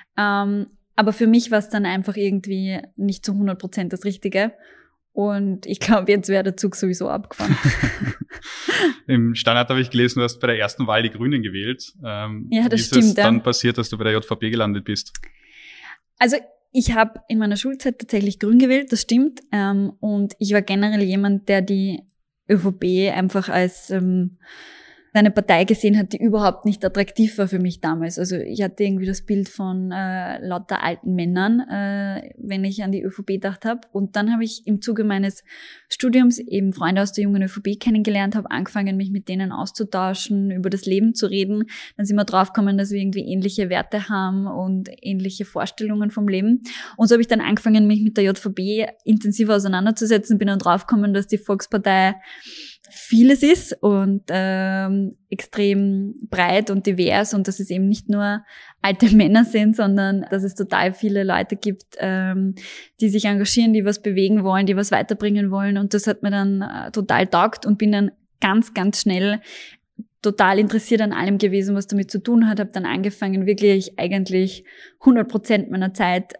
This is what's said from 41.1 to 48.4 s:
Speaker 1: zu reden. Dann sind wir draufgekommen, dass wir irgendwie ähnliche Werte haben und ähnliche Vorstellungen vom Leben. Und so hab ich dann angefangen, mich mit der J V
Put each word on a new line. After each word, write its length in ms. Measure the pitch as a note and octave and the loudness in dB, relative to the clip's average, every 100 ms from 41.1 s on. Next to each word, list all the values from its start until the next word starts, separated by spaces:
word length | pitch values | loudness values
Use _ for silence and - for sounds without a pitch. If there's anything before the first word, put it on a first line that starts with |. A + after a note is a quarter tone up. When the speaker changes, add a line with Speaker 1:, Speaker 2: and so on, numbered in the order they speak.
| A#3 | 2
Speaker 1:
zu 100 | G3+ | -2
reden. 380 | G3 G3 G#3 A3 - - - | -2 -2 -2 -4 -8 -18 -8
Dann 80 | G3+ | -2
sind 100 | G#3 | 0
wir 100 | G3+ | 2
draufgekommen, 520 | F#3 G3 - G3 G3 | 2 2 0 0 0
dass 140 | G3+ | 0
wir 100 | G3+ | -2
irgendwie 240 | G3 G3 - | -2 -4 -4
ähnliche 440 | F#3+ F#3+ G3 F#3 | -2 -2 -2 -2
Werte 400 | F3+ - G#3 G3 | -2 -2 -6 -4
haben 360 | G3+ F#3+ G3 G3 | -4 -2 -2 -4
und 440 | - F#3 F#3+ - - | -4 -4 -4 -6 -12
ähnliche 420 | - F#3+ F#3+ F#3+ | -6 -4 -4 -6
Vorstellungen 680 | F#3+ - G3 - G#3+ G#3 G#3 | -8 -6 -6 -6 -4 -2 -2
vom 160 | G#3+ G#3 | 0 0
Leben. 340 | F#3 G#3 A#3+ - - - - | 2 2 2 0 -16 -16 0
Und 100 | A3+ | 4
so 80 | A#3 | 4
hab 40 | |
ich 80 | A#3 | 4
dann 140 | A3 | 2
angefangen, 460 | - G#3+ A3+ G#3+ G#3 | 2 0 4 4 6
mich 160 | G#3+ | 4
mit 120 | G#3+ G#3+ | 2 2
der 100 | G3 | 2
J 120 | |
V 140 | F#3+ | 0